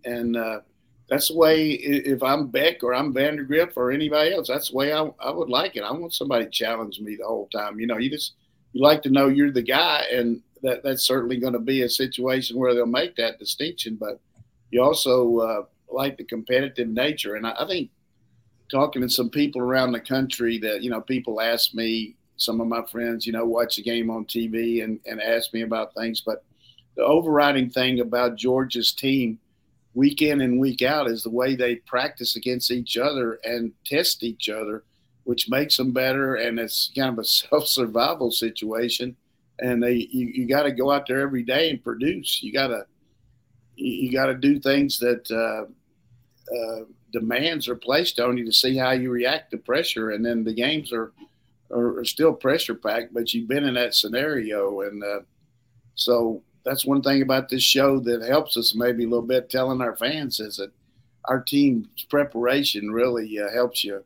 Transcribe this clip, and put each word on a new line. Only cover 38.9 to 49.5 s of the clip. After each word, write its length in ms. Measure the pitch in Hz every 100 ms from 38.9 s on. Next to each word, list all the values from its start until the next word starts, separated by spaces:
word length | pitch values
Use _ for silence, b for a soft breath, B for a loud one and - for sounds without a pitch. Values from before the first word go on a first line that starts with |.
| - 123 123 _ _ _ -
And 220 | 127 120
they, 260 | 120 123 -
you, 160 | 127 120
you 200 | 131 120
gotta 240 | 139 147
go 200 | 123 135
out 160 | 143 143
there 140 | 131
every 220 | 139 131
day 260 | 120 135 165
and 120 | 131
produce. 600 | - 113 139 190 143 -
You 80 | 104
gotta, 340 | 131 135 113 98 _ _ _ _ _ _ _ _ -
you, 140 | 127 113 131
you 40 |
gotta 220 | 131 135
do 260 | 127 139 143
things 400 | 139 139 143 -
that, 320 | 123 120 -
uh, 340 | 113 113 110 107 - _ _ _ _ _ _ -
uh, 300 | 120 113 113 113 - _
demands 560 | 117 110 120 156 160 120
are 80 | 120
placed 420 | - 147 175 -
on 180 | 123 123
you 80 | 113
to 60 |
see 240 | 107 127 131
how 160 | 127
you 180 | 131 127
react 420 | 123 120 156 -